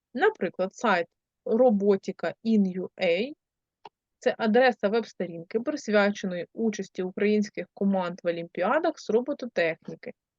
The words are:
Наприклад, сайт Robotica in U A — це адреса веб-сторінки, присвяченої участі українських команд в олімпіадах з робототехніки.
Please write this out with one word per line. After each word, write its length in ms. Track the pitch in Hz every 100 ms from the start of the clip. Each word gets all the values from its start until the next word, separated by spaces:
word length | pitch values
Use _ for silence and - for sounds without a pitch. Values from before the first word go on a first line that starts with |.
| _
Наприклад, 600 | 240 392 403 185 - 190
сайт 320 | - 233 180 170 _ _ _
Robotica 920 | - 226 254 202 202 196 - - 165 -
in 340 | 226 220 190 180
U 100 | 180 -
A — 360 | 185 170 254 302 _ _ _ _ - - _ _
це 160 | 240 -
адреса 500 | 220 220 262 226 202
веб-сторінки, 720 | 226 214 - 175 170 165 226
присвяченої 840 | 247 294 - 208 202 208 196 180 165
участі 500 | - 226 208 190 -
українських 640 | 185 190 202 214 208 - 180
команд 460 | - 202 190 175 180
в 40 | 175
олімпіадах 720 | 170 170 - 185 285 339 -
з 100 | -
робототехніки. 1000 | 214 254 285 240 - 165 160 - 160 - - _